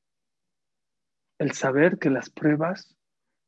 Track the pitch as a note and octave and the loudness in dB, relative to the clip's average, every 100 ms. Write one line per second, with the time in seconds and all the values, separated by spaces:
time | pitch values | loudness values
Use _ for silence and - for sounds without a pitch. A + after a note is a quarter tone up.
0 | _ _ _ _ _ _ _ _ _ _ | _ _ _ _ _ _ _ _ _ _
1 | _ _ _ - C#3+ - C#3 C3+ E3 G3+ | _ _ _ -6 -4 -2 0 4 4 2
2 | D#3 C3 - - D#3 D3 D#3+ F#3+ - _ | 0 -2 -4 -2 0 2 -2 -6 -12 _
3 | _ _ _ _ | _ _ _ _